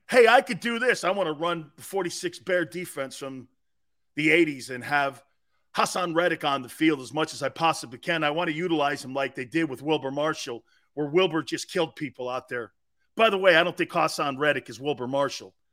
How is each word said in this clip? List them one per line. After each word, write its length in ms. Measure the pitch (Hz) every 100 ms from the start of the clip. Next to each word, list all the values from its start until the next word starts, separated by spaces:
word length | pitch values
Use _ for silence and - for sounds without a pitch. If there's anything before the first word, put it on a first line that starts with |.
| -
"Hey, 180 | 247 226
I 140 | 254
could 180 | 262 196
do 180 | 233 233
this. 280 | 247 208 175
I 60 |
wanna 200 | 196 165
run 400 | 147 170 170 151 -
the 60 |
forty-six 540 | - 190 175 - 175 -
Bear 280 | - 180 160
defense 520 | 175 175 143 135 -
from 300 | 135 131 113 _ _ _ _ _ _ -
the 140 | 156
eighties 400 | 165 156 135 120
and 140 | 127
have 400 | 117 143 139 127 _ _ _ _ _
Hassan 420 | - 220 185 175
Reddick 300 | 160 175 160
on 200 | 151 139
the 40 | 123
field 320 | - 156 143
as 140 | 120
much 200 | 151 156
as 80 | 120
I 60 | 135
possibly 500 | - 160 160 127 123
can. 280 | 180 165 147
I 60 |
wanna 200 | 156 175
utilize 540 | 156 180 156 143 143 131
him 80 |
like 220 | 135 135 139
they 100 | 123
did 240 | 160 156
with 120 | 123
Wilber 300 | 147 151 135
Marshall, 540 | 143 156 151 135 117 _ _ _ 143
where 120 | 147
Wilber 360 | 170 185 156
just 280 | 127 156 -
killed 240 | 185 160 -
people 320 | 143 - 123
out 220 | 123 -
there." 240 | 123 107 _ _ _ _ -
By 140 | 226
the 80 | 196
way, 180 | 190 165
I 80 |
don't 140 | 175 156
think 160 | 160
Hassan 440 | 175 156 - 147 131
Reddick 320 | 147 135 -
is 120 | 113
Wilber 260 | 143 143 123
Marshall. 480 | 139 139 - 98 _ _